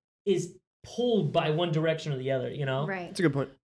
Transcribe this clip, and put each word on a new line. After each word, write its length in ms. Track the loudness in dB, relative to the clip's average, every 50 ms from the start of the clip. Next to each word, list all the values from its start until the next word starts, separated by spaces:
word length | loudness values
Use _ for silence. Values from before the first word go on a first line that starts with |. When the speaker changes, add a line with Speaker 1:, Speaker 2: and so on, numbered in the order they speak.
| _ _ _ _ 0 2
Speaker 1:
is 280 | 2 2 0 -4 -10 -18 _ _ _ _ -20
pulled 500 | -14 -6 -2 0 2 2 2 2 2 2
by 160 | 2 2 2
one 220 | 2 2 2 2
direction 420 | 2 2 2 2 0 0 -2 -4 -4
or 40 | -2
the 120 | -2 0
other, 220 | 0 0 -2 -4
you 140 | -4 -4 -2 -2
know? 180 | 0 -2 -2
Speaker 2:
Right. 220 | -2 -4 -6 -8 -8
Speaker 3:
That's 140 | -4 2
a 20 | 2
good 100 | 2 2
point. 160 | 2 -2 -4 -6 _ _